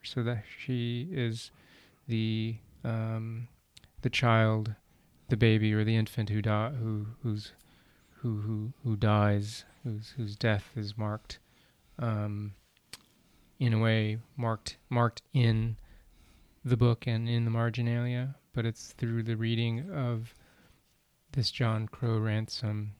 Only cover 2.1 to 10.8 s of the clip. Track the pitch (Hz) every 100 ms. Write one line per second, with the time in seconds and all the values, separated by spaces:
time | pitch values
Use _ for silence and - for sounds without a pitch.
2.1 | 113 110 110 110 110 - - 117 113 110
3.1 | 113 113 113 117 _ _ - _ - 127
4.1 | - 120 113 110 110 107 104 _ _ _
5.1 | _ - 110 113 110 107 107 107 113 110
6.1 | - 104 107 107 107 113 139 113 107 107
7.1 | 117 117 107 - - _ _ _ _ _
8.1 | - 123 104 107 107 107 - 123 104 107
9.1 | 107 104 101 104 113 - - 127 107 110
10.1 | - 107 104 117 104 - 120